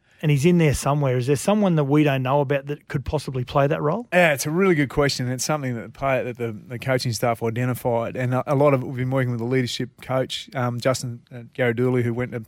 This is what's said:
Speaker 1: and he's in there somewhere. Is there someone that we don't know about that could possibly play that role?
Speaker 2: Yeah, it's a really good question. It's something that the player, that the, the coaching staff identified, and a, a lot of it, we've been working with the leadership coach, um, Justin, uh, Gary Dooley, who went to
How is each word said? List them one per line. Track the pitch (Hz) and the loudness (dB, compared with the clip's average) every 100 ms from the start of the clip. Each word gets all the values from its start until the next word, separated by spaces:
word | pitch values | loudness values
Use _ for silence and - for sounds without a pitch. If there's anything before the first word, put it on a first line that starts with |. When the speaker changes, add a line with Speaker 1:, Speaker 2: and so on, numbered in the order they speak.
| _ _ | _ _
Speaker 1:
and | 160 | 0
he's | 143 160 | 4 4
in | 175 | 6
there | 156 | 4
somewhere. | 123 139 147 139 127 | 2 0 0 2 0
Is | 123 | 2
there | 143 | 0
someone | - 214 196 160 | 2 2 4 2
that | |
we | 139 151 | 4 4
don't | 147 135 | 4 2
know | 127 143 | 0 0
about | 139 143 139 | 2 -2 -4
that | 147 - | -10 -6
could | 147 | -8
possibly | - 151 - 131 | -4 -6 -4 -6
play | 123 143 139 | -2 2 2
that | 160 | 2
role? | 151 202 247 | -2 -2 0
Speaker 2:
Yeah, | 180 170 | 4 4
it's | 139 151 | 2 -2
a | |
really | 165 196 | 2 2
good | 151 143 | 2 2
question. | - 143 - 123 | 2 0 0 -4
It's | 127 | -4
something | - 151 131 | -2 -2 -2
that | 117 | -6
the | 92 | -8
player, | - 139 127 | -6 -2 0
that | 123 117 | -2 -6
the, | 117 | -8
the | 107 - 120 | -8 -12 -8
coaching | 131 127 127 | -2 0 0
staff | 107 123 117 | -2 -2 0
identified, | 113 113 127 120 127 117 113 - | -2 -2 -2 -2 -2 -2 -2 -4
and | 127 | -2
a, | 127 - | -2 0
a | |
lot | 139 147 | 2 4
of | 135 | 4
it, | 127 | 0
we've | 123 | -4
been | 127 | -2
working | 135 123 | 0 0
with | 120 | -2
the | 117 | 0
leadership | 131 120 - 123 - | 0 0 -4 -8 -10
coach, | - 131 127 - - | -4 -2 -2 -6 -10
um, | 139 123 120 | -4 -4 -2
Justin, | 131 131 127 120 - | 0 -2 -4 -10 -14
uh, | 123 117 | -18 -12
Gary | - 123 | -2 0
Dooley, | 117 127 127 | 2 2 2
who | 120 | 0
went | 113 123 | -2 -4
to | 120 | -6